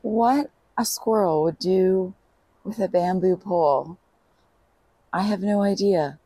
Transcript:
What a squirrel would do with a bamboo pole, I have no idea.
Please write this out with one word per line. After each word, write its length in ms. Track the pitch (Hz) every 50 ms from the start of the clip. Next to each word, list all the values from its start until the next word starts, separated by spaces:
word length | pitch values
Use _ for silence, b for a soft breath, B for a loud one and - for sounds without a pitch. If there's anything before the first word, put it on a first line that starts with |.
What 480 | - 220 220 226 233 240 262 294 294 - _ _ _ _ _
a 80 | - 233
squirrel 580 | - - - - 226 220 214 202 175 160 151 156
would 140 | 165 156 _
do 540 | - 180 185 190 190 190 190 190 185 185 190 _ _ _ _ _ _ _ _ _ _
with 140 | - 214 -
a 80 | 196 185
bamboo 500 | 190 180 175 180 185 185 175 185 180 180
pole, 580 | - 196 180 170 160 147 139 131 - 160 175 _ _ _ _ _ _ _ _ _ _ _ _ _ _ _ _ _ _ _ _ _ _ _
I 120 | - 175
have 180 | 196 208 208 185
no 220 | 190 208 208 202
idea. 560 | 202 202 196 - 196 202 190 165 151 139 143 - _